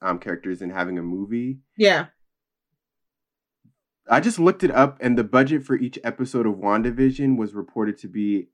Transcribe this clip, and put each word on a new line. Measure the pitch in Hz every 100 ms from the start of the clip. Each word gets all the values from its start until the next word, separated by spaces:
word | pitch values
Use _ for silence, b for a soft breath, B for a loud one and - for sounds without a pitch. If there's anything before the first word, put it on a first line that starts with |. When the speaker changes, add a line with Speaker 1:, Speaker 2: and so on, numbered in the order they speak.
Speaker 1:
um, | 95 90
characters | 104 87 95 90
in | 92
having | 92 90 90
a |
movie. | 85 90 101 117 123 135 _ -
Speaker 2:
Yeah. | 208 165 160 _ _ _ _ _ _ _ _ _ _ _ _ _ _ _ _ _ _ _ -
Speaker 1:
I | 127
just | 190 220
looked | 170 185
it | 175
up, | 120 139 135
and | 127 120
the |
budget | 107 127 135 156
for | 135 127
each | 127 -
episode | 147 - 127 127 110
of | 95
WandaVision | 101 107 117 120 135 131 139 127
was | 107
reported | 104 95 - 107 104
to | 101
be | 95 101 101 90